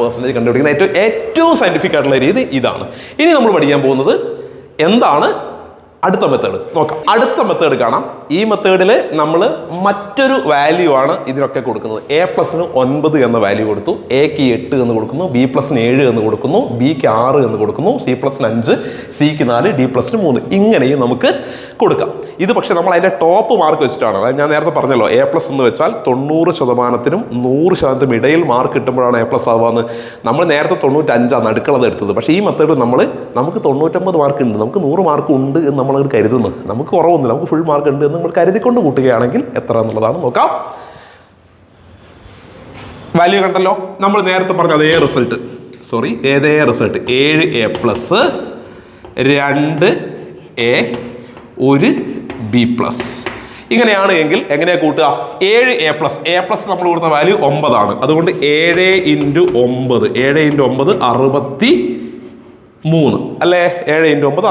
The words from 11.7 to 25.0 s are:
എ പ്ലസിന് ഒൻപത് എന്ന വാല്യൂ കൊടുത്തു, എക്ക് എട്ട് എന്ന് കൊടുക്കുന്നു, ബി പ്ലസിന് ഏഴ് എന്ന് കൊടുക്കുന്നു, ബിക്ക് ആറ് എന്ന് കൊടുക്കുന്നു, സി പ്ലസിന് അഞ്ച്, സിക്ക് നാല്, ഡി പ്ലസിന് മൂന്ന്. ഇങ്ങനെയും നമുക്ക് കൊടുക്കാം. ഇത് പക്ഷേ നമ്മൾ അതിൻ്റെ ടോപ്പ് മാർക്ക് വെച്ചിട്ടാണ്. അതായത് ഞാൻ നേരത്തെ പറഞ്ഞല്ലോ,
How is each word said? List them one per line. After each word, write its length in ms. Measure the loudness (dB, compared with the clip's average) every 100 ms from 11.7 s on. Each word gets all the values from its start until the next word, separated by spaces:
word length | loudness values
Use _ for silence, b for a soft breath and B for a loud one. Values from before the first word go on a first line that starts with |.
| -6 -6 -8 -2 0
എ 20 | 0
പ്ലസിന് 300 | 0 -2 -2 -2 0
ഒൻപത് 360 | 0 0 0 2 2
എന്ന 120 | 2
വാല്യൂ 200 | 2 0 0
കൊടുത്തു, 220 | -2 -4 -6 -2 0
എക്ക് 240 | 0 2 0 0
എട്ട് 200 | 0 0
എന്ന് 120 | 0 0
കൊടുക്കുന്നു, 300 | -2 -4 -2
ബി 80 | 0 2
പ്ലസിന് 280 | 0 -2 0 2
ഏഴ് 160 | 2 2
എന്ന് 120 | 2 0
കൊടുക്കുന്നു, 340 | -2 0 0 -2 0
ബിക്ക് 280 | 0 0 0 2
ആറ് 180 | 2 2 0
എന്ന് 120 | 0
കൊടുക്കുന്നു, 300 | -2 -2 -2 -2
സി 100 | -2 -2
പ്ലസിന് 240 | -4 -2 -2
അഞ്ച്, 240 | -2 0 -2 B B B -2
സിക്ക് 280 | 0 0 0
നാല്, 180 | 2 0 0
ഡി 80 | 0
പ്ലസിന് 260 | 0 -2 -2
മൂന്ന്. 180 | 0 0 0 0
ഇങ്ങനെയും 420 | 2 2 2 0
നമുക്ക് 260 | 0 0 0 -2 B B B -2
കൊടുക്കാം. 280 | 0 0 -2 -6 B B
ഇത് 80 | -2 0
പക്ഷേ 160 | 0 0
നമ്മൾ 140 | 2
അതിൻ്റെ 180 | 2 2 2
ടോപ്പ് 320 | 2 2 2 2
മാർക്ക് 200 | 2 2 0
വെച്ചിട്ടാണ്. 300 | 0 -2 0
അതായത് 180 | 0 0
ഞാൻ 60 | 0
നേരത്തെ 180 | 2 0 0
പറഞ്ഞല്ലോ, 300 | 0 2